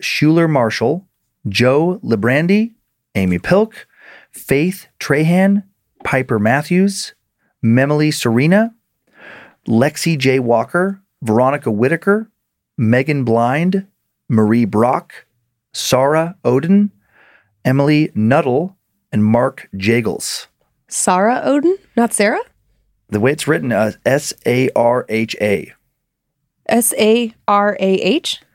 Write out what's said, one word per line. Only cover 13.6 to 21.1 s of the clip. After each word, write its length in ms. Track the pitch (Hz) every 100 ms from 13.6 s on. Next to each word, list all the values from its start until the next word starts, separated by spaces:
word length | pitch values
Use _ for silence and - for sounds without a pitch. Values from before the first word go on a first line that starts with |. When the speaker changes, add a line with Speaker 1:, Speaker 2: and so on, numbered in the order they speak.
| 180 190 196 _ _ _ _
Speaker 1:
Marie 360 | 110 107 117
Brock, 600 | 110 104 120 151 - - - _ _ _ _
Sarah 640 | - - 127 139 156 165 -
Oden, 460 | 120 131 165 196 208 - _ _ _ _ _ _
Emily 460 | - 135 143 151 151
Nuttall, 600 | 104 110 143 135 127 180 - _ _ _
and 120 | 110
Mark 440 | 107 117 131 - -
Jagels. 720 | 95 98 117 110 73 - - - _ _ _ _
Speaker 2:
Sarah 540 | - -